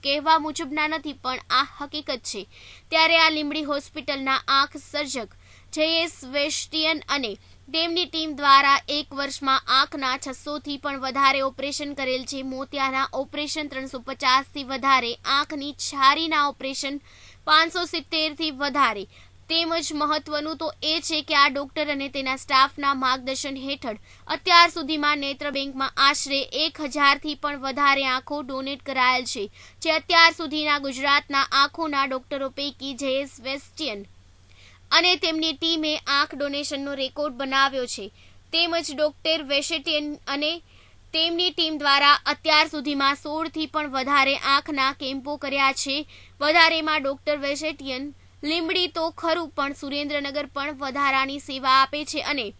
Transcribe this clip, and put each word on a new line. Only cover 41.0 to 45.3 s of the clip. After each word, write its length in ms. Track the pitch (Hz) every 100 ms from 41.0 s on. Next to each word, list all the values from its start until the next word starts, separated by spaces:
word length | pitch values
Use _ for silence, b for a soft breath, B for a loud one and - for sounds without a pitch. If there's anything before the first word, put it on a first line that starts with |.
| -
તેમની 380 | 320 330 339 359
ટીમ 280 | 294 320 311
દ્વારા 340 | 285 277 285 285 -
અત્યાર 420 | 294 320 302 320
સુધીમાં 460 | 311 269 285 277
સોળથી 520 | 277 311 302 320 311 311
પણ 240 | 311 302
વધારે 460 | 262 262 285 269 277
આંખના 560 | 254 277 294 285 262
કેમ્પો 440 | 277 269 269 254